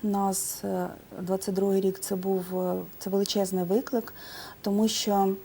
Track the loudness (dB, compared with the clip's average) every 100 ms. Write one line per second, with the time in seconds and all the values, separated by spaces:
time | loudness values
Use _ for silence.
0 | 2 2 2 0 -4 -4 -4 -2 -2 -6
1 | -14 -10 -2 -2 0 2 4 4 4 0
2 | -4 -2 0 0 0 -2 0 -2 -4 -10
3 | -2 0 2 2 0 0 2 2 2 -2
4 | -2 -12 -16 -14 -14 -6 -2 2 2 2
5 | 2 4 4 0